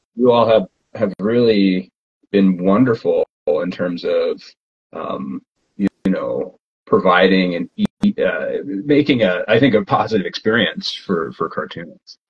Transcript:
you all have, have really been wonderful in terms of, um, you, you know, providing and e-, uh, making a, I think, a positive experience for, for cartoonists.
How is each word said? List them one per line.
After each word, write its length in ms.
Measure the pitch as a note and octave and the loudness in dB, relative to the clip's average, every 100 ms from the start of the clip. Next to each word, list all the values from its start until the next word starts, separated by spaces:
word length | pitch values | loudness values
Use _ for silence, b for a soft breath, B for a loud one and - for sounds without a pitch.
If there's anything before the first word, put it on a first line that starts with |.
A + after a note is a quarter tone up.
| _ A#2 | _ 0
you 160 | B2 | 2
all 160 | A#2 A2 | 4 4
have, 200 | A2 F#2 _ _ - | 2 2 _ _ -6
have 180 | G2+ F#2 | -6 -2
really 720 | G2+ A#2+ A#2 G#2 G2 F#2 - _ _ _ _ | -2 2 2 4 2 0 -4 _ _ _ _
been 320 | G2+ G2 F2 | 2 2 2
wonderful 640 | F#2 G2+ B2+ - E2+ E2+ - _ - | 0 2 2 2 0 0 -2 _ -4
in 240 | E2+ F2+ | -2 -4
terms 320 | F#2 F2+ F2 | -4 -6 -4
of, 380 | E2+ E2+ E2+ E2 - _ _ _ _ | -4 -2 -2 -4 -12 _ _ _ _
um, 480 | D#2+ D#2+ - C#2 C2+ - _ _ - | -12 -10 -10 -10 -12 -14 _ _ -4
you, 100 | G2 - F#2+ | -4 -2 -4
you 60 | |
know, 480 | F2+ B1 B1 - - _ _ _ | -2 -4 -6 -8 -12 _ _ _
providing 720 | G#2 F2+ F2+ F#2+ F#2+ F2+ E2+ | 2 4 4 4 4 0 -2
and 140 | E2+ - | -8 -6
e-, 80 | G2+ - G#2 - | -6 -2 -2 0
uh, 340 | F#2 D#3 - - - | -2 -2 -4 -6 -6
making 560 | G2 C#3 - D3+ B2+ | -8 2 2 4 2
a, 200 | G2 F2+ - | 2 0 0
I 120 | A2+ | 2
think, 140 | C3+ | 4
a 100 | G#2 G2 | 2 0
positive 400 | - G#2 G#2+ E2+ | -2 0 -2 -2
experience 680 | - A2 A#2 E2+ F#2+ - | -4 -2 0 0 -4 -10
for, 380 | - - E2+ C2+ | -12 -4 -4 -4
for 140 | - D#2+ | -6 -8
cartoonists. 680 | - D2+ E2 D#2+ - _ - | -6 -10 -12 -16 -18 _ -20